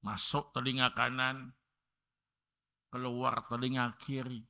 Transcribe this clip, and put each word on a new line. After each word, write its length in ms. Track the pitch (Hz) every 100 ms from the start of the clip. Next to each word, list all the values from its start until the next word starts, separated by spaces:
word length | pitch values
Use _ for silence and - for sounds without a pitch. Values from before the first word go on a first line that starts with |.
| 104
Masuk 480 | 101 - 147 147
telinga 400 | - 127 131 127
kanan, 560 | 123 123 127 127 131 131 - _ _ _ _ _ _ _ _ _ _ _ _ _
keluar 480 | 123 127 120 127 117 -
telinga 400 | 117 127 131 123 117 -
kiri. 400 | 135 131 123 113